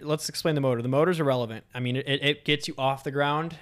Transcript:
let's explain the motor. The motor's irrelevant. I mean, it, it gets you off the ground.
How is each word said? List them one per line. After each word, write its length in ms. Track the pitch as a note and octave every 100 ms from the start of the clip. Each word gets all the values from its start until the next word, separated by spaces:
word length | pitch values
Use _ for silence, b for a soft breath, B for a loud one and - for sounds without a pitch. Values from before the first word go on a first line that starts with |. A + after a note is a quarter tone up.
let's 260 | D3 D3+ -
explain 260 | - F3
the 60 | D3+
motor. 200 | C3+ A#2+
The 60 | A#2+
motor's 300 | C3+ E3 F3
irrelevant. 460 | D3 B2+ A#2 A2 -
I 60 | B2
mean, 160 | B2 B2+
it, 100 | C#3+
it 380 | C#3 C#3+ D3
gets 240 | - D3 -
you 60 | -
off 240 | C3 C3+
the 80 | -
ground. 460 | C#3 C#3+ D3 E3 D#3+